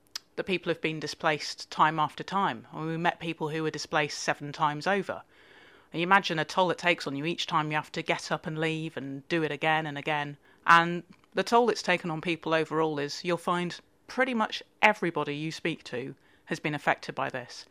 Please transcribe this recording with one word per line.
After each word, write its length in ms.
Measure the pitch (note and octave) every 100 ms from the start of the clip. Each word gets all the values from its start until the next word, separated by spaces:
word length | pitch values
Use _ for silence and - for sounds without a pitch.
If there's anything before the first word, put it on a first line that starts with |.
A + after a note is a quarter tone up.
| _ - _ -
the 60 | F3+
people 260 | F3+ F3
who've 80 | D#3+
been 220 | D#3+ D#3
displaced 680 | D3 - E3 D3+ - - -
time 300 | - D#3+ D#3+
after 240 | D3+ -
time. 420 | - F#3+ F#3+ A#2 A#2+
I 60 | D#3+
mean, 100 | D#3+
we 80 | E3
met 240 | E3+ -
people 300 | E3 D#3 D#3
who 140 | D#3+
were 80 | D#3
displaced 480 | D3+ - D#3+ D3+ -
seven 340 | - D3 D3
times 340 | - D#3 D3 F3
over. 340 | G3+ F3+ F2+ - - - - - - _
And 80 | D#3
you 40 |
imagine 360 | F3 G3 F#3+ D#3+
a 60 | D3+
toll 260 | - F#3
it 60 | D#3+
takes 280 | F3 F3 -
on 120 | C#3
you 80 | D#3
each 200 | F3 -
time 260 | E3 D3+
you 40 | D3+
have 160 | D3
to 100 | -
get 280 | D#3 E3+ -
up 160 | D#3 -
and 100 | D#3
leave 380 | D#3+ D#3+ D#3+ -
and 320 | C3+ C#3 -
do 160 | E3+
it 80 | D#3
again 340 | C#3+ D#3 D#3 D#3
and 120 | D3+
again. 400 | C#3+ D3+ C#3+ C#3+ _ - -
And 380 | E3+ E3+ F3 - - _
the 100 | -
toll 260 | F#3+ A#3 A#3+
it's 120 | -
taken 280 | - F3 F3
on 120 | D#3+
people 320 | E3 D#3+ D#3+
overall 460 | D#3+ D#3 D#3 D#3+ D3
is 260 | C#3+ - F3
you'll 100 | E3+
find 420 | - F3 F3 - - _ -
pretty 260 | - C4
much 300 | A#3 G#3+ - - -
everybody 540 | G#3+ G#3 F3 D#3+ D3 C#3+
you 160 | D#3
speak 320 | - F3 D#3 -
to 300 | B2 C3+ C3+ _ _ -
has 160 | E3
been 120 | D#3+ D3
affected 400 | - - - -
by 120 | C3+
this. 360 | C3 B2 - -